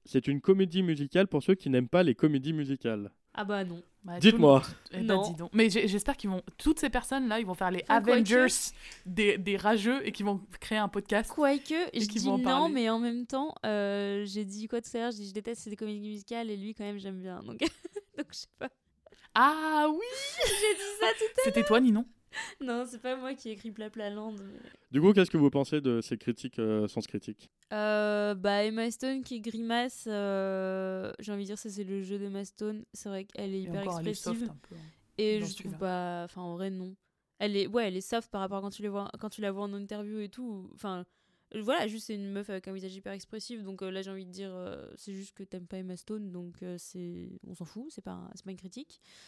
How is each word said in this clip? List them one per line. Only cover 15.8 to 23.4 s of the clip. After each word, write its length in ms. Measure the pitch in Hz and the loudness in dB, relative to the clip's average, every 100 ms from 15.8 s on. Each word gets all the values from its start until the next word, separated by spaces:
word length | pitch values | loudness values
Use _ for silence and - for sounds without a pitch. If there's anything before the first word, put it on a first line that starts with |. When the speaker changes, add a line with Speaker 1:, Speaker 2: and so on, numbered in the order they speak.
| 214 208 | -6 -6
Speaker 2:
musicales » 500 | 208 208 196 233 233 | -8 -10 -8 -6 -4
et 60 | 208 | -6
lui, 180 | 202 220 | -8 -8
quand 100 | 208 | -8
même, 140 | 208 | -8
j'aime 200 | 196 190 | -8 -10
bien. 200 | 185 180 | -10 -10
Donc, 180 | - - | -10 -2
<laughs> 580 | 320 - - 403 - - | -2 -2 -14 -14 -14 -10
donc 80 | - | -10
je 60 | - | -10
sais 100 | - - | -16 -10
pas. 100 | 269 _ _ _ - - - - | -12 _ _ _ -20 -20 -2 6
Speaker 3:
Ah 520 | 262 311 311 311 302 | 6 6 2 2 4
oui ! 140 | 311 466 523 | 2 -2 -6
Speaker 2:
<laughs> 260 | 554 - 453 | -8 0 2
J'ai 280 | 403 415 392 | 4 2 2
dit 160 | 403 - | -2 0
ça 60 | 440 440 | 0 2
tout 220 | 440 - | 0 2
à 40 | 523 | 2
Speaker 3:
C'était 160 | 539 | 4
Speaker 2:
l'heure. 80 | 196 | 6
Speaker 3:
toi, 120 | 220 | 6
Ninon ? 240 | 254 214 247 - _ - - - | 8 4 2 -8 _ -12 -10 -8
Speaker 2:
Non, 240 | 262 240 247 | -4 -2 -4
c'est 140 | 240 | -6
pas 160 | 254 262 | -6 -6
moi 160 | 254 | -6
qui 160 | 269 | -8